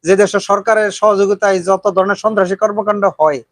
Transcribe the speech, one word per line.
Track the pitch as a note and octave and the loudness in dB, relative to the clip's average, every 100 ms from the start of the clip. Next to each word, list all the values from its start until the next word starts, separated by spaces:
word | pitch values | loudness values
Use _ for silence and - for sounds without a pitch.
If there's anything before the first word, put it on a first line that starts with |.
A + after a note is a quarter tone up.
যে | D#3+ F#3+ | 0 2
দেশে | G3 G3+ | 2 0
সরকারের | - G3+ G3 G#3+ G#3 | -2 -2 2 0 0
সহযোগিতায় | G3 G#3+ G3+ G3+ G3+ G#3 F#3+ | 0 0 2 0 0 0 -2
যত | F3 F#3+ G3+ | 0 0 0
ধরনের | F#3 F#3+ G3 | 0 0 -2
সন্ত্রাসী | A3 G#3 F3+ F#3+ | -2 0 -2 0
কর্মকাণ্ড | G#3+ G#3 G3+ G#3 G3 | -2 -2 -4 0 -2
হয় | - D#3 C#3 - | 2 0 0 -10